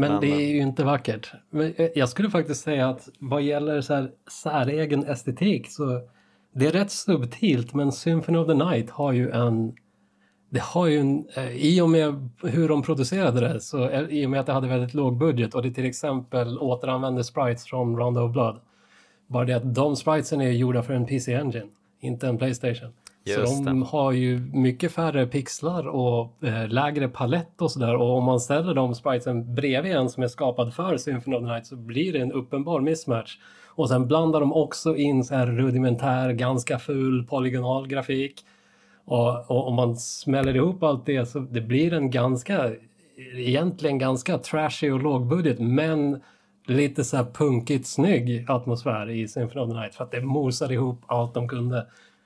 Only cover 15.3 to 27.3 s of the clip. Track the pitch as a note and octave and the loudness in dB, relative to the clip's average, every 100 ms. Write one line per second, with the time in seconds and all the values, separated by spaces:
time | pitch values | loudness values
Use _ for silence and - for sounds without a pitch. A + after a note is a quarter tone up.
15.3 | B2 A2+ C3+ B2+ B2+ B2+ B2+ D3+ C3 B2+ | 2 0 -2 -4 -2 -4 -4 -4 -4 -2
16.3 | B2+ A#2+ B2 C3+ B2 B2+ B2+ C3 B2+ A#2+ | -2 -2 -2 -2 -2 -2 -2 -2 -2 -2
17.3 | - B2+ A#2 - C3 A#2+ A#2 B2 A#2+ A#2+ | -2 -2 -2 -4 -2 0 0 0 2 0
18.3 | A#2+ A2+ G#2+ _ _ _ _ _ _ - | 2 0 -2 _ _ _ _ _ _ -6
19.3 | B2+ B2 A#2+ B2+ B2 D3 C#3 D#3 D#3 - | -2 0 0 0 2 2 2 2 0 0
20.3 | D3 C3 A#2+ B2+ B2 A#2+ B2+ A#2+ C3+ B2 | 0 2 2 2 0 0 -2 -2 -2 -2
21.3 | B2 C#3+ A2+ G#2 _ _ _ C3 A#2+ C3 | -2 -2 -6 -10 _ _ _ -8 -4 -2
22.3 | A#2 C3 A#2+ B2+ A#2 - - - _ G2 | 0 -2 -2 -4 -4 -10 -20 -20 _ -4
23.3 | G#2 A2+ C#3 C#3 C3 B2+ D3+ C3+ B2+ B2+ | 0 0 0 0 0 0 2 2 2 2
24.3 | B2 B2+ C#3 B2+ B2 E3+ E3 E3 C#3+ B2 | 0 -2 2 2 2 -2 0 0 2 0
25.3 | C#3 C3 - D#3 F3 C#3+ C#3+ B2 A#2+ A#2 | 0 -4 -6 -4 -4 -2 0 2 2 -2
26.3 | - A#2+ A2+ G#2+ A#2+ D3 D3 C3 - B2 | -4 -4 -2 -2 0 0 0 -2 -2 0